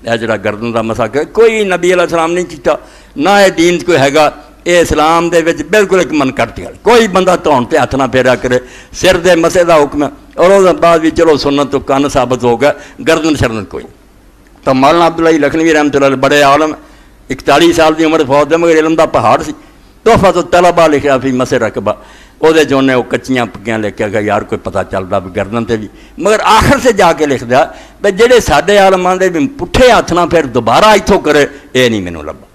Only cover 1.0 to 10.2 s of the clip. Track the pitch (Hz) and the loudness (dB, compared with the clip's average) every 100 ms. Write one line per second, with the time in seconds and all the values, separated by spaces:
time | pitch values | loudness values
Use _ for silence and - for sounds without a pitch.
1 | 113 123 156 - 226 220 202 180 175 180 | -4 -4 -6 0 0 0 -4 -2 0 0
2 | 170 165 165 175 175 147 170 147 - - | -2 -2 -2 -4 -6 -6 -4 -4 -6 -20
3 | - - 156 202 190 175 170 175 143 160 | -20 -6 0 2 2 2 0 0 -2 0
4 | 135 143 147 - - - - 175 160 151 | 2 2 0 -2 -20 -12 -2 0 2 0
5 | 156 165 170 170 160 151 151 214 196 185 | 0 0 2 0 0 -4 -2 0 2 0
6 | 143 156 135 - 117 - - - 180 240 | 0 -2 -2 -2 -6 -6 -16 -6 2 2
7 | 226 185 185 175 165 139 117 156 120 131 | 2 0 0 0 0 0 0 -2 -2 -2
8 | 131 131 127 123 127 123 - - - - | -2 0 0 0 0 -4 -4 -20 -20 -4
9 | 175 185 170 170 165 175 170 165 143 147 | 0 2 2 2 2 0 2 2 2 -2
10 | 143 - | -6 -8